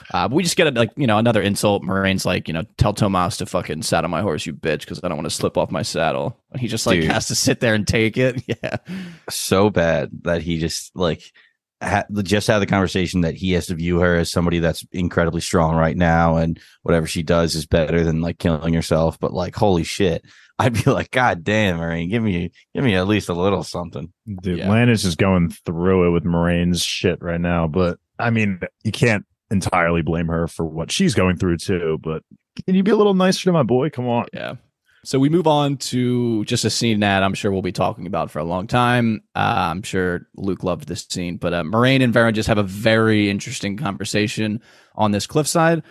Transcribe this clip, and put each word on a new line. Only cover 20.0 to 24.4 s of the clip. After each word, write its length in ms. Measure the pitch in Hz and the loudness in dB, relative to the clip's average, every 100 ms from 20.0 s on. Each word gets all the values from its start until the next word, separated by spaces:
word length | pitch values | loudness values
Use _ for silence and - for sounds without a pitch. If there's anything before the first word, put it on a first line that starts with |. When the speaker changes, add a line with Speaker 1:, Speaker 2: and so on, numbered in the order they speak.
| 104 - - - _ - | 0 0 -8 -20 _ -2
Speaker 2:
I'd 140 | 135 110 | 0 2
be 60 | 139 | 2
like, 200 | 98 95 | 2 0
"God 340 | 127 120 87 | 0 2 0
damn, 340 | 80 107 101 82 | 0 2 2 0
Moiraine, 300 | 82 82 85 | -2 -4 -2
give 140 | 117 | -2
me, 280 | 110 87 87 _ _ | 0 -2 -4 _ _
give 80 | - | -2
me 120 | 139 | 0
at 120 | 92 92 | 2 2
least 220 | 107 - | 0 0
a 60 | |
little 280 | 87 95 92 | -2 0 0
something." 480 | 78 90 85 - 85 _ 110 95 | -4 -8 -8 -10 -14 _ -14 -10